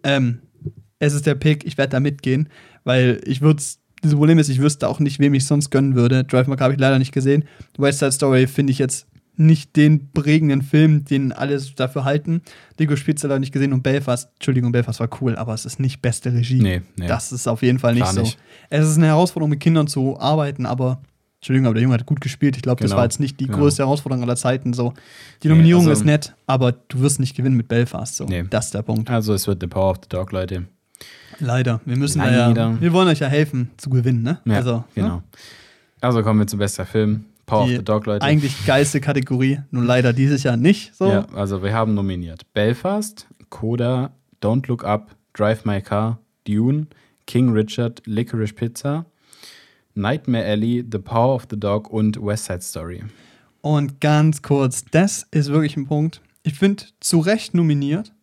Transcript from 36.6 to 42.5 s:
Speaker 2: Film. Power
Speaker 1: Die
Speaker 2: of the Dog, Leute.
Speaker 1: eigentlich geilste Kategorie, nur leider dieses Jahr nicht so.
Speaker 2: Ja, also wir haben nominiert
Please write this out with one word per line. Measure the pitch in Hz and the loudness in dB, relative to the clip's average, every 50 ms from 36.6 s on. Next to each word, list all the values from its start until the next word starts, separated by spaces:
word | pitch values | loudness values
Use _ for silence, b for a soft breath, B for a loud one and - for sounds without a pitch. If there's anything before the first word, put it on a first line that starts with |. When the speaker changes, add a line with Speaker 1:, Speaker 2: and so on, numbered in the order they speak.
| 104 98 - - 95 | -4 -4 -4 -8 -10
Speaker 2:
Film. | - - 110 107 107 107 107 - _ _ _ _ | -4 -2 0 0 0 -2 -4 -6 _ _ _ _
Power | - 113 107 104 | -2 0 2 2
Speaker 1:
Die | 123 | 2
Speaker 2:
of | 123 120 | 0 -2
the | 98 | -2
Dog, | 110 107 107 107 | -2 -2 -2 -2
Leute. | 113 104 104 139 | -4 -4 -2 0
Speaker 1:
eigentlich | 139 151 151 143 135 135 - - | 2 2 2 0 -2 -6 -4 -2
geilste | - 160 160 147 147 - 143 | 0 2 2 2 0 -2 -4
Kategorie, | 131 147 139 139 131 - 131 123 131 135 139 151 143 _ | -4 -2 -2 -2 -2 -2 -2 0 0 0 0 -2 -6 _
nur | - 123 | -4 -2
leider | 120 120 123 127 123 123 | 0 2 2 4 4 2
dieses | 117 131 135 139 147 131 - | 2 2 2 2 0 0 0
Jahr | 131 120 | -2 0
nicht | 117 127 170 208 - - - _ | 2 4 4 2 2 -2 -18 _
so. | _ 190 196 | _ 0 2
Speaker 2:
Ja, | 202 101 - - - | 2 0 -2 -4 -6
also | 101 101 98 98 92 95 | -6 -4 -4 -4 -4 -2
wir | 98 | -2
haben | 107 113 110 110 107 | 0 0 0 0 0
nominiert | 101 98 95 92 87 87 82 80 - - _ | -2 -2 -4 -4 -6 -8 -10 -12 -16 -20 _